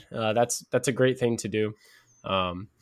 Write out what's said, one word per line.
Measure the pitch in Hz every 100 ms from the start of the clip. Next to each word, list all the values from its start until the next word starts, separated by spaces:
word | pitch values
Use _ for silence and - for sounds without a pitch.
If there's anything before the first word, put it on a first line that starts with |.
| -
uh, | - 110
that's, | 110 120 - -
that's | 127 139
a |
great | 113 131 127
thing | 120 117
to | 107
do. | 107 107 107 _ - _ _
Um, | - 95 90 90 101 _